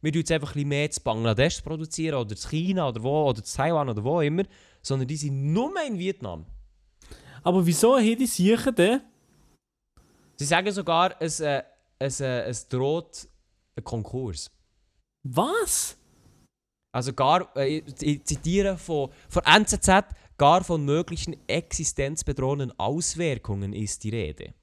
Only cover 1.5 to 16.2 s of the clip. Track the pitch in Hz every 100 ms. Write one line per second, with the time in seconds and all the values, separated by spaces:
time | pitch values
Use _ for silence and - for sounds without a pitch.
1.5 | - - 156 156 - 160 143 110 104 -
2.5 | 156 180 185 147 113 117 147 147 113 101
3.5 | - 143 165 139 107 110 165 147 160 196
4.5 | - _ _ - 135 131 151 147 135 139
5.5 | 170 269 381 302 202 180 185 107 82 80
6.5 | - - _ _ _ - - - - -
7.5 | 185 175 165 220 262 220 233 262 - 185
8.5 | 226 - 233 185 254 - _ _ _ _
9.5 | _ _ _ _ _ _ _ _ _ 143
10.5 | 170 190 196 165 165 185 - 160 151 151
11.5 | 139 - _ _ _ 135 131 135 127 117
12.5 | 120 - 127 135 160 165 - - _ _
13.5 | _ _ - - 117 104 127 127 82 -
14.5 | _ _ _ _ _ _ _ 135 123 226
15.5 | 415 415 - - - _ _